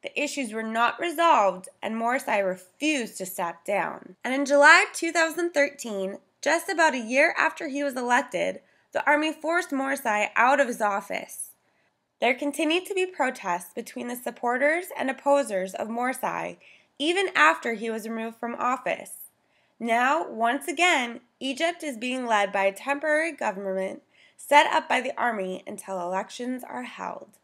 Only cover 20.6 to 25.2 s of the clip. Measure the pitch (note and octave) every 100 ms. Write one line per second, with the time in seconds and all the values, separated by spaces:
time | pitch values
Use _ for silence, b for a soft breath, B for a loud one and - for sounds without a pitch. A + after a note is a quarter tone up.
20.6 | C#4 E4+ F4 D#4 A#3+ A#3 _ _ C4 C4+
21.6 | E4 E4+ D#4 A#3 B3 B3+ B3 G#3+ G3+ G3
22.6 | G3 G3 C4+ C#4+ D#4 D4+ E4 C#4+ A3 F#3+
23.6 | G3 F#3+ F#3+ - _ b b b - C#4+
24.6 | D#4 D#4+ - B3+ B3+ -